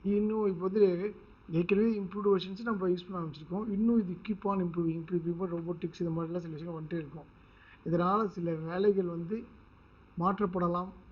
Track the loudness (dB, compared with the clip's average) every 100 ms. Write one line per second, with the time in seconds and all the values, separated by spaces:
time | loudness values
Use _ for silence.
0 | 2 2 2 2 0 0 0 4 4 4
1 | -4 -8 -20 -20 -2 0 4 4 4 2
2 | -2 0 4 4 2 -6 -2 0 2 0
3 | -2 -6 -6 -8 -6 -4 -2 2 4 4
4 | 2 -6 -6 -4 0 0 0 0 0 -2
5 | -2 -2 0 -2 -4 -4 -4 -4 -6 -4
6 | -2 -2 -2 -6 -6 -10 -8 -8 -6 -6
7 | -6 -14 -18 -20 -20 -20 -20 -10 0 2
8 | 4 2 0 -2 -4 -4 -4 2 4 4
9 | 0 -4 -6 -6 -8 -20 -20 -20 -20 -20
10 | -14 -2 0 2 0 0 0 0 -4 -12
11 | -20